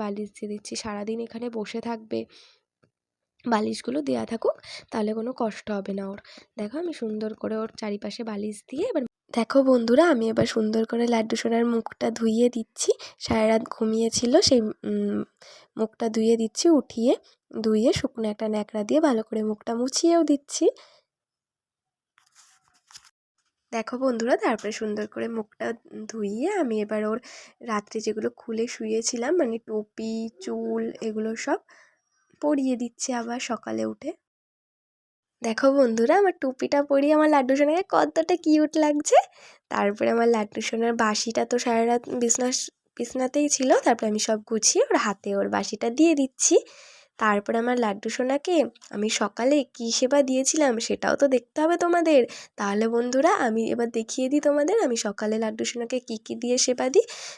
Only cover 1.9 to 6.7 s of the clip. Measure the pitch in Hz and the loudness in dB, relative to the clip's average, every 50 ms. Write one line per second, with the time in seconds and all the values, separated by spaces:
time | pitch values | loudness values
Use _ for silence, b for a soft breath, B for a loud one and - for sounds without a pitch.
1.9 | 233 220 220 - - 113 226 - b b b b b b b b _ _ _ _ | -8 -8 -8 -6 -6 -6 -6 -8 b b b b b b b b _ _ _ _
2.9 | _ _ _ _ _ _ _ _ _ _ - 240 233 214 214 226 226 - - 233 | _ _ _ _ _ _ _ _ _ _ -4 -2 0 0 0 -2 -6 -6 -8 -6
3.9 | 254 302 294 269 254 233 220 226 233 226 - 480 640 - B B B B B B | -6 -4 -4 -2 -2 -4 -4 -6 -6 -4 -2 -2 -2 -4 B B B B B B
4.9 | - - 208 208 220 226 220 247 254 - 240 214 - - - - 208 202 190 202 | -6 -4 -4 -4 -4 -4 -6 -6 -4 -4 -4 -4 -4 -6 -10 -8 -8 -8 -6 -6
5.9 | 196 196 196 196 202 208 - B B B B B B 226 208 208 | -6 -8 -8 -8 -10 -14 -16 B B B B B B -10 -10 -8